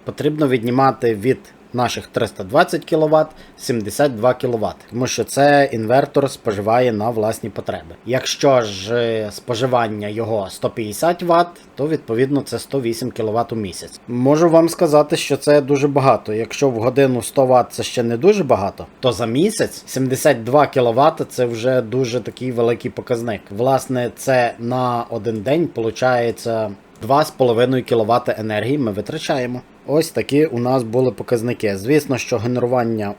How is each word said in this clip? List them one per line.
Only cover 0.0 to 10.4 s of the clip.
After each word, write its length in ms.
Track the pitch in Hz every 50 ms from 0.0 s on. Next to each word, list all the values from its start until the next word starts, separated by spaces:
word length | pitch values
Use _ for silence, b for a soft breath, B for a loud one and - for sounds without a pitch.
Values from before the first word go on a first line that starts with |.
| -
потрібно 440 | - - - 123 151 151 151 156
віднімати 680 | 135 127 117 107 123 120 131 139 139 117 - 120 117 113
від 240 | 101 98 131 123 - - - - - - - -
наших 340 | 123 123 113 - 107 -
триста 360 | - - - 113 104 - - 101
двадцять 420 | 92 123 151 180 - - 156 -
кіловат 420 | - 165 160 156 151 156 156 156 151 - B B B B
сімдесят 580 | - - - 127 113 101 101 98 - 147 147 127
два 180 | 101 110 127 123
кіловат. 420 | - - 123 120 110 104 90 - - - -
Тому 180 | - 120 127
що 160 | 117 - - 110
це 460 | - - 135 139 147 143 143 139 135 -
інвертор 580 | 110 110 107 123 139 147 135 - 147 139 127
споживає 600 | - - - 117 104 101 98 107 113 123 127 123
на 180 | 110 104 104 120
власні 400 | 120 110 107 110 110 - - 110
потреби. 460 | - - 104 - 101 90 82 82 - - _
Якщо 560 | 110 123 131 - - - - - 143 135 123
ж, 340 | 113 104 101 95 92 104 117
е, 340 | 120 117 117 113 110 107 104
споживання 760 | - - - - 120 107 131 127 123 120 117 110 107 104 104
його 400 | 104 104 113 113 110 113 107